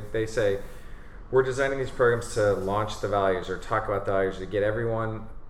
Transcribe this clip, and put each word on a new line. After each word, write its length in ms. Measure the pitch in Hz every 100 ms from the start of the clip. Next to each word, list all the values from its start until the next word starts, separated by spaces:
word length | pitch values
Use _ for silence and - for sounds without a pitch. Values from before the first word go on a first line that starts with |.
| 107
they 140 | 113 113
say, 320 | 127 104 101 - - - - - - -
"We're 120 | 127
designing 360 | 131 127 135 139
these 100 | 123
programs 420 | - 120 117 - 117
to 180 | 104
launch 480 | 95 95 101 107 -
the 60 | 104
values 420 | 101 98 90 87
or 80 | 87
talk 280 | - 110 104
about 180 | 101 107
the 60 |
values, 260 | 95 95 -
to 60 | 92
get 160 | 101
everyone 640 | 104 110 117 113 110 110 110 -